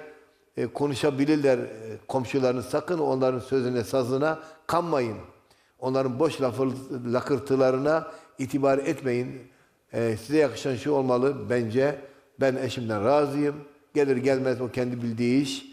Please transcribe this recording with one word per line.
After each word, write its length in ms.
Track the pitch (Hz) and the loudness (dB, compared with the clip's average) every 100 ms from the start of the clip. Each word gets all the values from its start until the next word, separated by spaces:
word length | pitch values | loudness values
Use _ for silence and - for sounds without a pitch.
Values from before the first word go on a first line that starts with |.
| - - _ _ _ - | -12 -20 _ _ _ -6
e, 100 | 123 | -6
konuşabilirler, 920 | - 143 131 151 135 147 151 139 123 | -2 -2 0 0 2 2 4 4 2
e, 100 | 117 110 110 107 - | -2 -10 -12 -14 -4
komşularınız. 580 | 131 117 139 127 127 110 | -4 0 0 2 0 -2
Sakın 320 | 151 151 175 | -4 -2 -2
onların 400 | 143 131 131 127 | 0 2 2 0
sözüne, 460 | 101 135 123 123 | -2 0 0 -2
sazına 540 | 110 135 120 135 151 156 - - - | 0 0 0 0 0 -2 -10 -14 -2
kanmayın. 520 | 165 175 147 117 101 90 - _ _ _ _ | 0 2 0 0 -4 -12 -20 _ _ _ _
Onların 400 | 127 135 135 120 | -2 0 0 0
boş 220 | 156 - | -2 0
lafı, 280 | 131 117 135 127 - 135 120 | -2 0 -2 -2 -10 -8 -2
lakırtılarına 920 | 123 - 135 - 135 131 131 143 160 156 - - - | -2 0 -2 2 4 4 4 2 0 -2 -14 -20 -10
itibar 400 | 131 143 139 135 | -4 2 4 4
etmeyin. 640 | 147 143 135 123 127 98 - _ _ _ _ | 0 -2 -2 -2 -2 -10 -18 _ _ _ _
E, 240 | 113 117 110 | -2 -2 -2
size 220 | - 156 | 0 2
yakışan 360 | 143 117 143 | 2 0 -4
şu 180 | 123 147 | -2 0
olmalı 440 | 143 131 123 135 131 104 | 0 2 2 2 0 -2
bence, 480 | 120 113 120 139 147 - - _ - | -2 0 2 0 -2 -14 -20 _ 0
"Ben 160 | 135 131 | 0 2
eşimden 480 | 127 127 113 107 | -4 -4 -4 0
razıyım. 500 | 107 143 147 143 147 147 143 - _ | 4 4 2 0 -2 -2 -14 -20 _
Gelir 220 | 151 139 127 | 0 2 2
gelmez 440 | 131 131 131 120 | 2 2 0 -2
o 100 | 123 | -4
kendi 320 | 127 123 123 | -2 -4 -4
bildiği 400 | 120 113 120 131 | -4 0 2 2
iş. 240 | 139 - - | 0 -6 -12